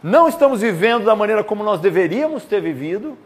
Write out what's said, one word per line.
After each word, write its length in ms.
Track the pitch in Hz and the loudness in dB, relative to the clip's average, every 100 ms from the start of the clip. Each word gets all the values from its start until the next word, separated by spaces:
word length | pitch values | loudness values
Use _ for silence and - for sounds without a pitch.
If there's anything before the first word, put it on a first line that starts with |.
Não 240 | 156 269 330 | 2 4 4
estamos 320 | - 285 240 | 4 2 2
vivendo 460 | 226 170 214 233 208 | -2 0 2 2 2
da 100 | 220 | 0
maneira 260 | 208 214 | 2 0
como 220 | 208 208 | -2 -4
nós 160 | 214 196 | -2 0
deveríamos 640 | 190 175 175 208 311 294 | 0 0 0 -2 -4 -6
ter 160 | - 208 | -4 -4
vivido 580 | 165 135 151 190 294 262 | -4 -6 -8 -8 -10 -16